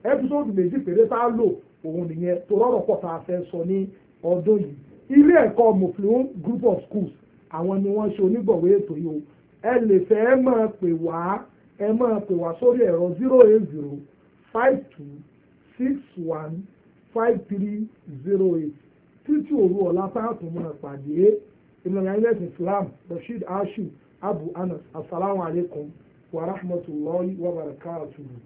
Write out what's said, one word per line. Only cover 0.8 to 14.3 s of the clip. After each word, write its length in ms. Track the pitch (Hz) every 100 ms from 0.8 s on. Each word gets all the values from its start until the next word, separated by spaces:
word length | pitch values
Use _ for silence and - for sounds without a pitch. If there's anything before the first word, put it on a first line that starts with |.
| 190 180 226
tá 100 | 233
a 120 | 240
lò, 180 | 226 208 - - _
òun 280 | 160 170 170
nìyẹn. 300 | 160 175 175
Tó 120 | - 208
rọ́rọ̀ 300 | 240 220 175
pọ̀ 160 | 196
tá 80 | 175
a 100 | 165
fẹ́ 260 | - 180 175
sọ 180 | 175 170
ní 220 | 196 190 - _ _
ọdún 340 | 165 180 170 214
yìí. 160 | 147 - - - _
Ilé 240 | 269 294 339
ẹ̀kọ́ 400 | 220 - 226 196
Muflihun 480 | 180 - 202 247 262 190
Group 280 | 160 233
of 200 | 240 185
Schools, 280 | - 208 175 - _ _ _
àwọn 300 | 160 175 196
ni 80 | 196
wọ́n 220 | 208 208
ṣe 100 | -
onígbọ̀wé 460 | 185 233 196 175 175 196
ètò 180 | - 151
yìí 120 | 165
o. 140 | 151 - _ _ _
Ẹ 100 | 220 247
lè 180 | 220 190
fẹ́ 260 | 180 214 233
ẹ 80 | 262
máa 320 | 254 233 220
pè 220 | 214 185
wá, 460 | 165 165 165 175 202 - _ _ _
ẹ 80 | 202
máa 260 | 226 240 214
pè 140 | 202 175
wá 180 | 165
sórí 280 | 165 247 240
ẹ̀rọ 320 | 208 170 180 170
zero 240 | 262 262
eight 220 | 220 220 170
zero 260 | 151 143 139 - _ _